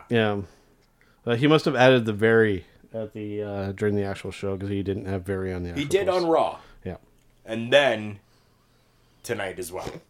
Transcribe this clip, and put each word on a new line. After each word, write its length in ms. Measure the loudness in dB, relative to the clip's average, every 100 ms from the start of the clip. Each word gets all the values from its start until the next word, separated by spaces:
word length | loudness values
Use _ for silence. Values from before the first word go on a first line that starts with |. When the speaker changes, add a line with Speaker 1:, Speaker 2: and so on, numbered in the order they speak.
| -2
Speaker 1:
Yeah. 340 | 2 2 0 -4 _ _ _ _ _ _ _ -4
Uh, 80 | 2
he 100 | 4
must 160 | 4
have 100 | 4 4
added 280 | 6 6
the 80 | 4
very 540 | 2 4 6 4 2 -6 _ _
at 180 | -10 -10
the, 280 | -10 -10 -8
uh, 300 | -6 -6 -6
during 220 | -2 0 0
the 60 |
actual 260 | -2 -6 -10
show, 260 | -8 -6 -6
'cause 120 | -4
he 140 | -4
didn't 240 | -2 -4 -4
have 160 | -6
very 300 | -4 -4 -4
on 100 | -6
the 60 | -6
Speaker 2:
He 100 | -6
Speaker 1:
actual 40 | -2
Speaker 2:
did 180 | -2 0
Speaker 1:
post. 160 | 0
Speaker 2:
on 60 | 2
Raw. 280 | 2 0 -4 -14 -16
Speaker 1:
Yeah. 120 | -12 -12 _ _ _ _ -10
Speaker 2:
And 260 | -8 2
then 460 | 4 4 0 -4 -12 _ _ _ _ _ _ _ _ _ _
tonight 360 | -8 -6 -6 -8
as 140 | -10
well. 160 | -10 -10 -12 -18